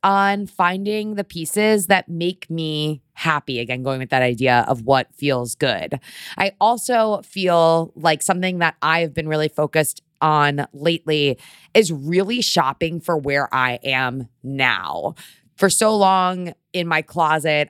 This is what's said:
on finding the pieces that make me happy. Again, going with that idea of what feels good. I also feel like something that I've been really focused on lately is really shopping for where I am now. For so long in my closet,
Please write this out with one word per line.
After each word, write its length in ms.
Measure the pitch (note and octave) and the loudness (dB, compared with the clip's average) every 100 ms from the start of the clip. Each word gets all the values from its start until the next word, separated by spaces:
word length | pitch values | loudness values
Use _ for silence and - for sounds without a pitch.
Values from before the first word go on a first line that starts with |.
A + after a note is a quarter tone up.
on 420 | G3 G3 G3 G3+ G3 | 2 4 2 0 -4
finding 720 | - F3+ F#3 G3+ G#3+ G#3+ G#3 | 0 0 0 -4 -4 -4 -6
the 80 | |
pieces 640 | G3+ F3 D#3+ G#3 G#3+ G#3+ F3+ | -8 -8 -6 0 2 2 4
that 220 | F#3+ - | 2 2
make 400 | E3+ F3 F#3 - | -4 -4 -4 -8
me 520 | E3 D#3+ D3+ D3+ D3+ - | -6 -4 -2 -2 -4 -10
happy. 460 | - E3 D3 - B2 | -6 -2 -2 -2 -6
Again, 240 | A#2 B2+ | -4 -4
going 160 | C3 C3 | -4 -4
with 120 | B2+ | 0
that 100 | C3 | 2
idea 440 | B2+ A#2+ C3 A#2+ A#2 | 2 2 4 4 2
of 160 | B2 | -2
what 300 | A2+ C3+ - _ | 2 2 2 _
feels 400 | C#3+ C3 A#2+ - | -2 -2 -4 -2
good. 440 | C#3 G2 D#2+ C#3 - - - - | -2 -2 -4 -8 -12 -18 -16 -4
I 160 | G3 - | -4 0
also 600 | G#3 A#3+ - A#3+ A3 G3+ | 0 0 0 0 0 -2
feel 680 | - G3 F3+ E3+ E3 E3 E3 - | -6 -4 0 4 4 2 -2 -2
like 260 | E3 D#3 | 0 0
something 380 | - F3+ F#3 F3+ | -2 -2 -2 0
that 160 | E3 - | -2 0
I've 320 | D3+ E3 E3 | 0 0 0
been 140 | C#3 D#3 | -4 -4
really 220 | D#3 D3+ | -2 -2
focused 540 | - D3+ D#3+ D3+ - _ _ | -2 0 0 -2 -4 _ _
on 460 | D#3 D3+ C#3+ C#3+ - | 2 4 2 0 -6
lately 640 | C#3+ D#3 E3 E3 D3+ C#3+ B2 - - _ | -4 -2 -2 -2 0 0 -2 -8 -20 _
is 180 | A3 F3+ | 2 2
really 500 | D3+ C#3+ F3 G3 B3 | -2 -2 0 0 -2
shopping 580 | G#3+ - C3+ - E3 E3 | 0 2 0 0 -6 -6
for 180 | - D#3+ | -4 -2
where 360 | C#3+ C#3+ C#3 | 0 -2 0
I 260 | C3 B2+ B2 | 0 0 -2
am 460 | C#3 C3 B2+ C3 A#2+ _ | -4 -2 -2 -4 -10 _
now. 720 | B2+ C3+ B2+ G2+ E2+ D#2+ - E3+ - _ _ - | -10 -2 0 0 -4 -6 -6 -8 -16 _ _ 0
For 140 | G3 | 0
so 260 | - G#3+ G#3+ | 4 2 4
long 560 | F#3+ F#3+ F#3 F#3 F3 - _ | 4 4 0 -2 -8 -12 _
in 160 | F3+ E3+ | -6 -2
my 140 | D#3 | -2
closet, 680 | D#3 F3 D#3 D#3 D#3 D3+ D3 | -2 -2 0 2 2 0 0